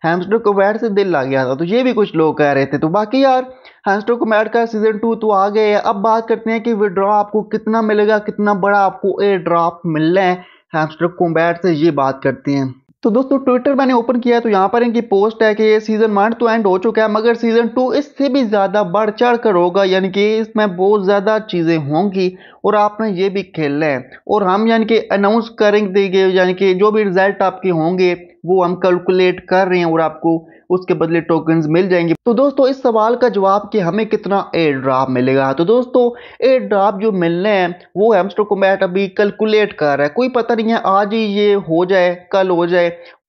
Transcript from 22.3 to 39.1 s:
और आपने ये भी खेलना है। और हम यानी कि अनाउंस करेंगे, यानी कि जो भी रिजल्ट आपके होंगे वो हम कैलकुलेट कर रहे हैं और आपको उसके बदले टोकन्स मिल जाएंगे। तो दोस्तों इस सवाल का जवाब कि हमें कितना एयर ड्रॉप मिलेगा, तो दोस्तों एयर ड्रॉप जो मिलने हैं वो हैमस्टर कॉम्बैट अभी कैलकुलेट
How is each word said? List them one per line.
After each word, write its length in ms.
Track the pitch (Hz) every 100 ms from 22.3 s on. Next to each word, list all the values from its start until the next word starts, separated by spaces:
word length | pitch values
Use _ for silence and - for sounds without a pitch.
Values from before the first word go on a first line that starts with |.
| 185 - - 196
और 100 | 208
आपने 340 | 208 208 220
ये 180 | 175 196
भी 140 | 190 185
खेलना 400 | - 147 143 156
है। 240 | 131 123 - -
और 160 | 208
हम 240 | 190 190 226
यानी 180 | 226 220
कि 140 | 220 -
अनाउंस 400 | 196 202 226 226 -
करेंगे, 480 | 214 208 208 190 196 190 190
यानी 240 | 185 180
कि 200 | 180 190 185
जो 160 | 214
भी 120 | 214
रिजल्ट 380 | 202 180 190 202
आपके 260 | 190 185 190
होंगे 420 | 165 160 185 180 175 - _ 160
वो 180 | 190
हम 100 | 175 180
कैलकुलेट 640 | 185 180 180 185 185 180 -
कर 180 | 185 190
रहे 120 | 180
हैं 60 | 170
और 160 | 160
आपको 300 | 160 156 170 165 165 - _
उसके 240 | 180 185
बदले 260 | 165 160 170
टोकन्स 440 | 160 165 160 165 151
मिल 200 | 165 196
जाएंगे। 240 | 180 170 156 -
तो 80 |
दोस्तों 340 | 226 285 277 269
इस 140 | 269
सवाल 320 | 262 226 214 240
का 120 | 247
जवाब 400 | 196 190 196 202
कि 80 | 214
हमें 260 | 170 196 220
कितना 340 | 208 190 196 - 165
एयर 220 | 160 135
ड्रॉप 320 | 131 131 131
मिलेगा, 420 | 127 127 135 135
तो 120 | 135 170
दोस्तों 440 | 240 247 254 240 233 - -
एयर 180 | 262 262
ड्रॉप 380 | 202 208 202 196
जो 120 | 220
मिलने 360 | 190 170 170 202
हैं 180 | 196 175 175 - 175
वो 140 | 214
हैमस्टर 300 | 202 190 202
कॉम्बैट 400 | 208 196 196 190
अभी 240 | 190 180
कैलकुलेट 640 | 196